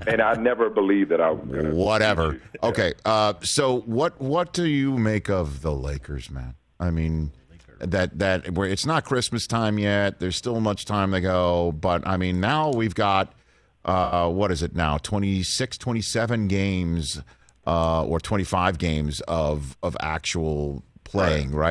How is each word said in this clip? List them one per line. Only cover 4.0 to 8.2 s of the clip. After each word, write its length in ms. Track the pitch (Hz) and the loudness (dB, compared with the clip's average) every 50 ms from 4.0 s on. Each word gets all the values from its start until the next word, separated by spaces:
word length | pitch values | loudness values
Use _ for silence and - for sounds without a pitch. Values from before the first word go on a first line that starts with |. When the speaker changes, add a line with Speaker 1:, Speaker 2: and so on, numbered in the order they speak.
| 156 175 - - | 0 0 -2 -4
Speaker 2:
what 340 | 135 131 147 175 175 170 - | -4 -2 0 0 -2 -2 -2
do 120 | 180 175 | -2 0
you 320 | 160 147 139 135 139 135 123 | 0 2 2 0 0 2 2
make 320 | 110 107 107 104 - - | 2 2 2 0 0 0
of 320 | 98 92 85 73 69 67 | 0 0 0 -2 -4 -6
the 100 | 78 80 | -4 -4
Lakers, 580 | 73 69 65 69 71 71 - - 73 67 - - | -4 -2 -4 -6 -6 -8 -8 -8 -10 -10 -10 -10
man? 240 | 69 67 64 62 62 - _ _ _ - | -10 -10 -10 -10 -14 -16 _ _ _ -4
I 100 | 87 90 | -2 0
mean, 400 | 82 80 80 80 80 80 78 71 - - - _ 82 85 - - 60 52 | 0 0 0 0 0 0 -2 -4 -6 -12 -20 _ -20 -20 -20 -20 -14 -8
that, 380 | 60 90 87 95 90 78 67 | -4 -2 0 0 0 0 -2
that 320 | 76 | -2